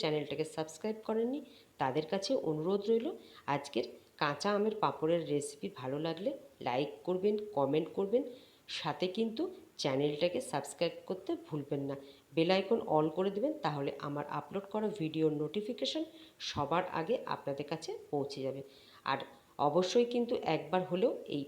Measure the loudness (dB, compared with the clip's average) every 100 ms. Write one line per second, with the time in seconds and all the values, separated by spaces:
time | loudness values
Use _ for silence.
0 | 0 0 0 -4 -4 -4 -6 -4 -6 -6
1 | -2 0 0 -2 -6 -18 -12 -2 0 0
2 | 0 -2 0 0 0 0 2 0 4 2
3 | 2 -6 -12 -12 -2 -2 -2 -4 -4 -6
4 | -12 -2 -2 0 2 2 2 2 0 2
5 | 2 2 2 0 -2 -8 -10 -6 -4 -2
6 | -2 -2 -4 -4 -10 -6 -2 0 0 -2
7 | -2 2 2 2 0 2 4 4 0 -2
8 | 2 2 0 -8 -18 -20 -12 -6 -4 0
9 | 0 0 -2 0 -4 -6 -16 -2 0 4
10 | 2 2 0 0 -2 -4 -4 -2 -2 -2
11 | -6 -6 -4 -6 -4 -4 -2 -2 -2 -6
12 | -10 -20 _ 2 4 4 4 0 4 4
13 | 4 2 0 2 0 0 -2 0 -2 -2
14 | -4 -4 -4 -6 -4 -6 -4 -2 -2 -2
15 | -2 2 2 2 -2 -2 -4 -2 -2 -2
16 | -4 -8 -20 -12 -6 -2 2 2 2 -2
17 | 0 -2 -2 -4 -4 -4 -4 -6 -6 -10
18 | -4 -2 -2 -4 -6 -6 -10 -18 -20 -8
19 | -2 -2 -4 -16 _ 2 4 4 4 4
20 | 4 2 0 0 0 0 2 0 2 2
21 | 2 0 -4 -4